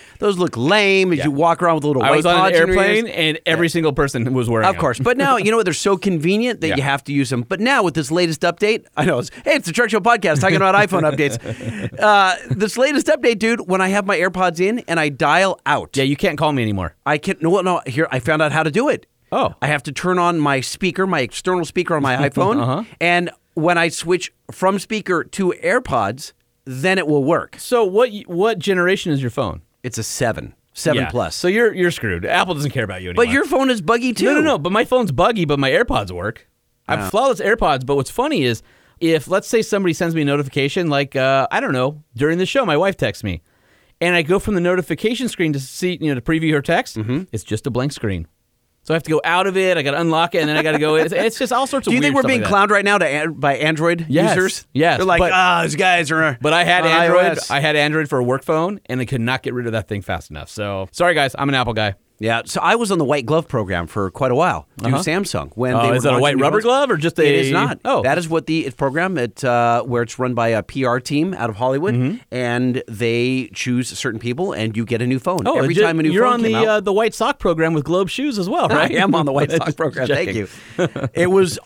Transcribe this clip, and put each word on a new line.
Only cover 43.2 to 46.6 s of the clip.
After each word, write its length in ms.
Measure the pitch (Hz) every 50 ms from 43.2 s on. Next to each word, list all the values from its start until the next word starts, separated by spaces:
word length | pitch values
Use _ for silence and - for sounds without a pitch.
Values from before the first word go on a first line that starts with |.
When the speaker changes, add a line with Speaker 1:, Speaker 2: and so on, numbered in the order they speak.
| -
Speaker 2:
me, 180 | 101 87 82 _ _ _ _ _ _ _ _ _ _ _ -
and 160 | 165 175 175
I 60 | 175
go 180 | 156 143 185 196
from 140 | - 214 208
the 60 | 175
notification 640 | 175 175 185 185 170 - 160 - - 220 247 220 262
screen 240 | 226 - - 175 156 147
to 60 | 139
see, 380 | 131 - - - 185 180 180 -
you 80 | 160
know, 80 | 151 139
to 60 | 123
preview 320 | - - 160 160 165 156 156
her 80 | 147